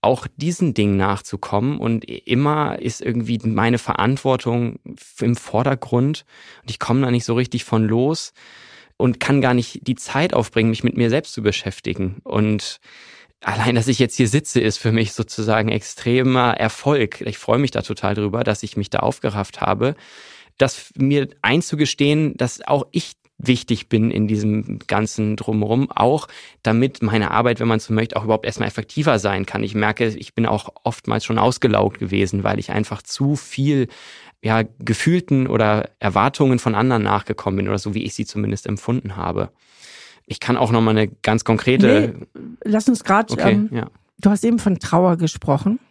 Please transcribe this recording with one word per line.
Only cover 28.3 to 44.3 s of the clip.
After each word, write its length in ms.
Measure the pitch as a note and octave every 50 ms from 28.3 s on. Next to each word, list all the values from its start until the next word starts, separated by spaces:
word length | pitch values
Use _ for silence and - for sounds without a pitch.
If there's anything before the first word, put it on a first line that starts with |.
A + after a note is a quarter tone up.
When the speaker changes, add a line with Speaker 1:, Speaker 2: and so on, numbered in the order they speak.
| A2 A2 -
Speaker 1:
erstmal 220 | G2+ - - A2
effektiver 500 | G#2 - - A2 _ - D3 D3 D#3 B2+ G#2+
sein 260 | F#2 G2+ G2 F#2+ G2
kann. 180 | - - G#2 G#2+
Ich 100 | G2 G#2
merke, 340 | G#2+ G#2 G#2+ G#2+ - A#2+
ich 260 | A2+ G#2+ - - - _
bin 100 | - A2+
auch 220 | A2 A2 G#2 - - - - _
oftmals 400 | - A#2 - _ - A2 A2+ -
schon 160 | - A#2 A2
ausgelaugt 600 | G2+ B2 B2 - - B2 G#2 G#2 G2+ G2 - -
gewesen, 440 | G#2+ F#2 G2 G2 G2 F#2+ G2+ G2 G2
weil 160 | G#2 G2 G#2
ich 120 | G2+ -
einfach 300 | F#2+ G2+ G#2+ - G#2+ G2+
zu 360 | - - - - C#3 C#3 D3
viel, 500 | C3+ - - - - C3+ C#3+ D3 C#3 B2+ - - - - - - - - - _ _ -
ja, 200 | G#2+ A2 A2+ A2+ G#2+ - _
gefühlten 680 | - A#2 A2+ - - D#3+ E3+ F3+ F3 - C#3+ C3+ C3
oder 440 | - - A2 A2 G#2+ G#2+ G#2+ - - _ _
Erwartungen 600 | - G#2 F2+ G2+ G#2 C#3 C#3 - D3 C3+ B2+ A#2+
von 160 | - A#2+ G#2+
anderen 280 | G#2 A#2 C3 B2+ A2+ G#2
nachgekommen 520 | G2+ G2+ G2+ - - G#2+ - - G2+ F#2+
bin 140 | G2 G2 G2
oder 100 | G2+ G2
so, 140 | - G#2 G2
wie 100 | A2 -
ich 100 | A2 -
sie 120 | - A2
zumindest 420 | - - G#2+ G#2 G#2 G2+ G2 -
empfunden 480 | - G#2 G2 - - A#2+ B2+ - G#2 F#2+
habe. 380 | F#2+ F2 F2+ F2 G2 F#2+ F#2 _ _ _ _ _ _ - - - - - - - _ _
Ich 160 | _ - -
kann 160 | - - B2
auch 140 | B2 C3 A2
noch 100 | A#2+ A2+
mal 100 | A2+ A2
eine 160 | A2 G#2+ G#2+
ganz 360 | G2+ - _ - - G#2+ A#2 -
konkrete 840 | - A2+ G#2+ - - B2+ C3 - - - G#2 G#2 - - - - _ _
Speaker 2:
Nee, 80 | - - A#3+ A#3+ - -
lass 240 | G#3+ G#3 A3 G#3+ -
uns 160 | B3 G#3+ -
grad, 260 | - G3 - A3+ A3
Speaker 1:
Okay, 220 | - - - F#3+ G#3
Speaker 2:
ähm, 160 | G3+ G#3+ A3
Speaker 1:
ja. 180 | C3+ A#2+ G#2+ - _ _ _ _ _ _
Speaker 2:
du 100 | -
hast 140 | G3